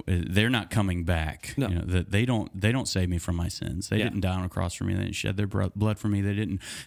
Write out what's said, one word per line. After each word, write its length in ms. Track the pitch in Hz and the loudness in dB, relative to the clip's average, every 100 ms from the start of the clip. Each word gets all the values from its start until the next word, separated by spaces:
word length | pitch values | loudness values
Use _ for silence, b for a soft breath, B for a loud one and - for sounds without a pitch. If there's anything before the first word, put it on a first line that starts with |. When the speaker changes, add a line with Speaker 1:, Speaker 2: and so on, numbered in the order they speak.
| - | 0
Speaker 1:
they're 440 | 90 82 92 110 | 0 2 2 2
not 180 | 127 - | 2 0
coming 320 | 113 98 90 | 0 2 0
back. 500 | 85 85 80 - - - | 0 0 0 -6 -8 -2
Speaker 2:
No. 120 | 123 | 0
Speaker 1:
You 60 | 87 | 0
know, 80 | - | 2
that 240 | 90 82 | 0 2
they 160 | 101 123 | 2 2
don't, 240 | 117 - 95 | 0 -2 0
they 120 | 104 | 2
don't 140 | 131 - | 2 0
save 200 | 95 90 | 0 2
me 80 | 85 | 2
from 180 | - 85 | 0 0
my 120 | 85 | -2
sins. 400 | - - 80 - | -4 -6 -4 0
They 100 | 107 | 0
Speaker 2:
Yeah. 60 | |
Speaker 1:
didn't 160 | 104 104 | 2 0
die 140 | 92 | 0
on 100 | 92 | 0
a 40 | 92 | -2
cross 240 | - 92 | -2 -2
for 100 | - | -2
me. 80 | 95 | -2
They 60 | 95 | 0
didn't 100 | 95 | -2
shed 220 | 85 104 98 | -2 -2 0
their 80 | 101 | 0
bro-, 260 | 101 98 | 0 0
blood 240 | 101 107 104 | 2 0 0
for 100 | 107 | 0
me. 120 | 101 | 0
They 140 | 98 | 2
didn't, 260 | 101 107 98 B B | 0 -2 -4 B B